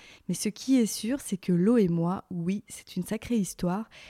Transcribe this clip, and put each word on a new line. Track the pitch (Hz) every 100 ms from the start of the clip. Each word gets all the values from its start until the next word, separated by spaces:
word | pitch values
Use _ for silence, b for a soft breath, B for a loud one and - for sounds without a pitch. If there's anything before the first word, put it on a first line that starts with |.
| B B -
Mais |
ce | 175 214
qui | - - 262
est | 214
sûr, | - 214 277
c'est | - 190
que | -
l'eau | 175 190 247
et | 185
moi, | 170 170 190 -
oui, | 180 165 202 -
c'est | - - -
une | 175
sacrée | 220 - 233
histoire. | 180 - 175 190 226 B B